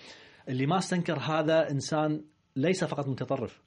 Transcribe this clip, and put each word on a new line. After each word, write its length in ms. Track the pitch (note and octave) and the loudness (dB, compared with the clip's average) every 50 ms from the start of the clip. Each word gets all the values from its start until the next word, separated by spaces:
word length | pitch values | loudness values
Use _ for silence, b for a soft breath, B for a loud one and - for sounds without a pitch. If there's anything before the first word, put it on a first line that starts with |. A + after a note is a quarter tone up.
| B B B B B B B B B - | B B B B B B B B B -6
اللي 160 | C3+ B2+ C3+ | -2 0 0
ما 120 | C#3+ F3 F#3+ | 2 2 0
استنكر 420 | F3+ - F3+ F3+ E3+ - D#3+ C#3 | 0 0 -2 -2 0 0 -2 -2
هذا 520 | A#2+ D#3 D#3 D#3+ D#3 D3+ D#3+ D#3+ D#3 - | -2 0 0 2 2 4 4 4 4 4
إنسان 500 | C#3+ C3+ B2 - D#3+ D3+ D#3 D#3 D3+ D#3 - - _ _ _ _ _ | 0 -2 -2 -2 0 0 2 0 0 -2 -6 -10 _ _ _ _ _
ليس 280 | C3+ C3+ E3+ F#3+ F#3 E3+ | 0 2 2 2 2 0
فقط 240 | C#3+ D#3 D3 C3+ C3+ | -2 -2 -2 -4 -4
متطرف، 540 | C3 A2+ C#3 - C3+ B2+ A2+ G2+ - - _ | -4 -4 -4 -2 -2 -2 -4 -6 -8 -12 _